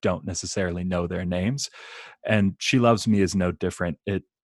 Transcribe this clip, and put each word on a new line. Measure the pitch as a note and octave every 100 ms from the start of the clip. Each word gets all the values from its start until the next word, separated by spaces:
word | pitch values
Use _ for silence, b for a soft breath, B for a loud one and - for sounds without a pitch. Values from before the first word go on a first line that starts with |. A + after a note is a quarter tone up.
don't | G2+ F2
necessarily | D#2 F2 F2+ - F2+ F2
know | F2+ F2+ F2
their | F2+ F2+
names. | F2+ G2 C#3 - B B B B B -
And | A2 G2 -
She | - C3
Loves | A#2+ A2 -
Me | G#2
is | F#2+ G2
no | F2+
different. | E2+ F2+ - F2 - -
It | F#2+ - _